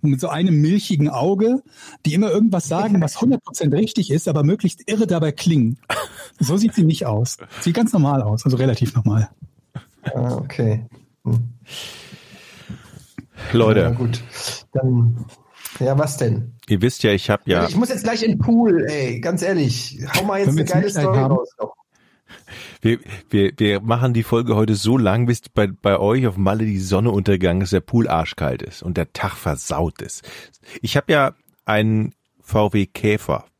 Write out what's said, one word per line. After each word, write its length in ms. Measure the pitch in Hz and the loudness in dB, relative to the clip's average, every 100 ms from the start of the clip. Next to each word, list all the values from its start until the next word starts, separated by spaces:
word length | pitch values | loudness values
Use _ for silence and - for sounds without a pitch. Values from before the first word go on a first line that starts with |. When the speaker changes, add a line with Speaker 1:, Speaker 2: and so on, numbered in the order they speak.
Speaker 1:
Und 100 | 156 | 2
mit 100 | 135 | 0
so 80 | 170 | -2
einem 320 | 151 185 156 | -2 2 4
milchigen 480 | 151 196 - 170 147 | 4 2 0 0 0
Auge, 520 | 135 147 196 220 254 - _ - - - | 0 0 2 2 0 -4 _ -20 -6 -2
die 80 | |
immer 180 | 151 214 | 0 2
irgendwas 380 | 175 226 180 - | 4 2 2 -2
sagen, 320 | 165 214 202 | -2 2 2
was 180 | 156 - | 0 0
hundert 240 | 233 262 | 0 0
Prozent 300 | - - 160 | -2 -2 0
richtig 380 | 143 220 - 180 | 2 0 -2 -2
ist, 180 | 147 - | -2 0
aber 140 | 151 | 2
möglichst 400 | 147 190 185 - - | 2 2 0 -4 -6
irre 180 | 214 220 | -2 0
dabei 260 | 170 156 | 2 0
klingen. 440 | 147 - 160 113 123 _ - - - - _ | -2 0 2 2 -2 _ -8 -8 -14 -20 _
So 160 | 127 180 | -2 2
sieht 180 | 220 | 2
sie 120 | - 160 | 4 2
nicht 200 | 156 127 | 2 -2
aus. 300 | 107 123 - - - | -2 -2 -6 -16 -6
Sieht 160 | - 170 | -2 0
ganz 160 | 226 | 2
normal 300 | 196 139 139 | 2 2 2
aus, 240 | 104 107 139 | 0 0 0
also 100 | 127 | 0
relativ 400 | 131 117 117 - | 0 0 0 0
normal. 340 | 107 104 107 - - _ _ - - _ | 0 0 0 -4 -20 _ _ -20 -20 _
Speaker 2:
Ah, 320 | - - 123 123 | -8 -4 -4 -4
okay. 500 | 113 - 117 107 117 - _ _ - | -6 -4 -2 -2 -4 -18 _ _ -2
Hm. 240 | 117 117 - - - - - - - - - - - - - - - - - - - - | -2 -2 -10 -18 -16 -16 -18 -20 -20 -20 -20 -20 -20 -18 -18 -18 -20 -20 -20 -20 -16 -2
Speaker 3:
Leute. 340 | 113 113 107 113 | 2 4 4 2
Speaker 2:
Na 60 | 120 | 0
gut. 240 | 120 120 - - - - - | -2 -4 -8 -12 -12 -12 -6
Dann, 520 | 135 131 123 117 117 - - _ - - - | -2 0 2 2 0 -6 -18 _ -20 -20 -4
ja, 180 | 127 139 | 0 2
was 200 | 147 - | 0 0
denn? 340 | 117 110 117 - - | -2 -2 -4 -12 -2
Speaker 3:
Ihr 140 | 104 | 0
wisst 220 | 113 - | 0 2
ja, 100 | 110 | 2
ich 160 | 101 - | 2 0
hab 180 | 104 - | -2 2
ja 200 | 90 87 | 0 2
Speaker 2:
Ich 80 | 165 | 0
muss 100 | 240 | -2
jetzt 160 | 254 | -2
gleich 180 | 214 226 | -4 -2
in 100 | 226 | 0
den 80 | 165 | 0
Pool, 460 | - 233 233 170 135 | 2 4 4 2 0
ey, 360 | 151 131 120 | -2 -4 -4
ganz 200 | 165 175 | -4 -2
ehrlich. 560 | 175 185 135 117 - 139 139 | -2 0 0 -2 -8 -12 -6
Hau 120 | - 196 | -4 -2
mal 140 | 196 | 0
jetzt 80 | 202 | 0
Speaker 1:
Können 100 | 151 | 0
wir 60 | 151 | 0
Speaker 2:
eine 60 | |
geile 140 | 180 196 | 0 0
Speaker 1:
jetzt 100 | 190 | 0
Mitleid 60 | 147 | 0
Speaker 2:
Story 40 | 123 | 2
Speaker 1:
haben? 160 | 131 | 2
Speaker 2:
raus, 160 | 131 123 _ | 0 -2 _
doch. 160 | 107 - _ _ _ _ _ - _ - - - | -12 -12 _ _ _ _ _ -20 _ -20 -20 -4
Speaker 3:
Wir, 180 | 113 117 - 98 - | -2 -2 -4 -20 -4
wir, 240 | 107 98 - | 0 0 2
wir 220 | 107 101 | 0 0
machen 340 | 110 117 127 | 0 0 2
die 100 | 117 | 0
Folge 320 | 113 117 117 110 | 0 0 2 2
heute 180 | 110 104 | 2 0
so 220 | 101 131 | 2 2
lang, 280 | 107 104 120 | 2 2 0
bis 160 | 117 - | -2 -2
bei, 200 | - 104 | 0 0
bei 300 | 95 - 98 | 0 0 2
euch 300 | 98 123 123 | 2 2 0
auf 80 | 92 | 0
Malle 300 | 95 107 110 | 0 0 0
die 140 | 98 | -2
Sonne 320 | 92 95 113 | 0 0 2
untergegangen 500 | 101 98 98 90 87 | 0 2 2 2 0
ist, 80 | 98 | 0
der 60 | 95 | -2
Pool 300 | - 120 113 | 0 0 0
arschkalt 520 | 80 80 - 73 64 | 0 -2 -4 -6 -4
ist 220 | - - | -10 -12
und 140 | 87 87 | -8 -6
der 160 | 82 | -6
Tag 220 | - 98 - | -6 -8 -6
versaut 680 | - 71 - 143 85 - | -6 -6 -6 -4 -4 -6
ist. 260 | - - - - - _ - - | -14 -16 -18 -20 -20 _ -20 -10
Ich 160 | 117 143 | -4 -4
hab 120 | - | 0
ja 240 | 151 135 - _ _ - | 2 2 -2 _ _ -2
einen 480 | 107 107 110 110 - _ _ | 0 2 0 -2 -8 _ _
V 320 | - 110 104 | -4 0 2
W 120 | 104 95 | 0 -2
Käfer 580 | - 107 107 - 67 - _ | -2 -2 -2 -2 -6 -6 _